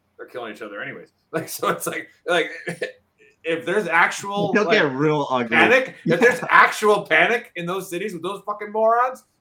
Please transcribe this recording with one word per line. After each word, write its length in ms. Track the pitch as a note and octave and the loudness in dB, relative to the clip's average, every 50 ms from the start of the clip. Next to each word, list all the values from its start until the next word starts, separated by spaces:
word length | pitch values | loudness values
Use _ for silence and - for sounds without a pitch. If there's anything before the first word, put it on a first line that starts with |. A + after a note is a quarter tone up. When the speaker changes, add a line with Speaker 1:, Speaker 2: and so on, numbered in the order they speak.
| _ _ _ - | _ _ _ -20
Speaker 1:
They're 100 | A#2+ - | -18 -14
killing 260 | - B2 A#2 A2 G#2+ | -14 -12 -12 -12 -12
each 80 | - | -12
other 200 | A#2 G#2 G2+ G#2 | -14 -12 -12 -12
anyways. 300 | B2+ C3+ A2+ F2+ E2+ - _ _ | -12 -12 -12 -14 -18 -20 _ _
<laughs> 100 | _ _ | _ _
Like, 180 | - D#3+ D#3 - | -8 -8 -8 -8
so 200 | - - - G3+ | -8 -4 -2 -2
it's 180 | E3+ - - D#3+ | -2 -2 -4 -6
like, 220 | D#3+ E3 - - _ _ - D#3+ | -6 -8 -10 -14 _ _ -4 0
like, 240 | F3 E3+ D#3 - E3 E3 - F3 | 0 0 0 -2 -6 -12 -10 -10
<laughs> 760 | E3+ - - - - _ _ _ _ _ _ _ _ _ - | -8 -8 -8 -10 -10 _ _ _ _ _ _ _ _ _ -6
if 220 | D#3+ E3 D#3+ - | -4 -4 -4 -2
there's 220 | E3 F#3 G#3+ G#3 E3 | -2 -2 -2 0 2
actual, 680 | D#3+ E3 F#3 F#3 - - - G3+ G3+ G3+ G#3 G3 F#3 | 2 4 4 2 0 -4 -8 -6 -4 -2 0 2 2
Speaker 2:
They'll 120 | G#3 G#3 | 2 2
Speaker 1:
like, 120 | F3 F3+ G3+ | 4 4 2
Speaker 2:
get 120 | F3 C#3+ | 2 2
real 360 | C3 C3 D3 D#3 D3+ D3 C#3 C3+ | 0 2 2 2 2 2 0 0
ugly. 200 | C3 B2 A#2+ A2+ A2+ D#3+ | 0 -2 0 0 2 4
Speaker 1:
panic, 380 | E3 E3 A#3+ C4 C4 - - - - | 4 6 4 4 2 0 -8 -6 -2
if 140 | E3+ E3 F3+ | 0 2 4
there's 180 | A3+ B3 - - | 4 4 2 2
Speaker 2:
<laughs> 20 | |
Yeah. 60 | - - | 0 2
Speaker 1:
actual 520 | D#3+ F3+ A3 A#3+ - - G#3+ G#3 G#3 F3 E3 | 6 6 6 4 4 2 2 4 4 2 2
panic 460 | - E3 D#3 F3 G3 A3+ A#3 A3+ - - | 2 2 4 4 4 2 -2 -4 -6 -10
in 100 | F3 E3+ | -8 -6
those 240 | E3+ F#3 F#3+ F3 - | -6 -4 -6 -6 -6
cities 240 | E3+ F3 G3+ G#3+ F3+ | -6 -6 -6 -6 -8
with 80 | D#3+ D3 | -8 -8
those 180 | F3+ G3+ F#3+ - | -8 -8 -8 -8
fucking 260 | G#3 G#3 G#3 G#3 G#3 | -10 -10 -8 -8 -6
morons, 540 | G#3 A3 A3 A3 A#3+ A#3+ B3 C4 - - - _ _ _ | -2 0 2 4 4 4 2 0 -2 -8 -16 _ _ _